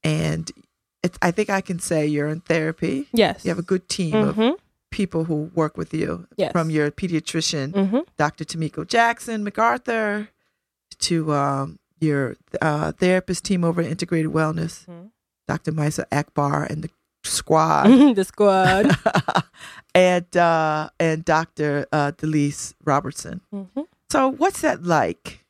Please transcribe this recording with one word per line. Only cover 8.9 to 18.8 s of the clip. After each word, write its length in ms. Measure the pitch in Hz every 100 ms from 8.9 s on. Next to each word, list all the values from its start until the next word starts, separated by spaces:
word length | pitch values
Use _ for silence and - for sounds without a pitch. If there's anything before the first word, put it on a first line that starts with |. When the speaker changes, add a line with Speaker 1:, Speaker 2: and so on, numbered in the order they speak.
| 233 233 233 - 220
Speaker 1:
MacArthur, 840 | 208 214 226 240 - 226 214 208 214 _ _ _ _ _ _ -
to, 320 | - 170 156
um, 460 | 147 143 139 139 - _ _
your, 360 | 156 143 131 - _ -
uh, 300 | 160 151 156
therapist 520 | - 180 185 - 180
team 200 | - 185
over 160 | 175 170
at 60 | 165
Integrated 400 | 170 170 170 156
Wellness, 540 | 160 156 165 165 - -
Speaker 2:
Mm-hmm. 200 | 170 196 _ _ _ -
Speaker 1:
Doctor 220 | 160 -
Maisa 320 | 156 147 - -
Akbar 540 | 143 143 - 143 147
and 180 | 147 156
the 80 | 160 _ _ _
squad. 600 | - - - 156 160 151 170
Speaker 2:
<laughs> 280 | 262 285 208
The 80 |
squad. 720 | 185 - 208 190 185 190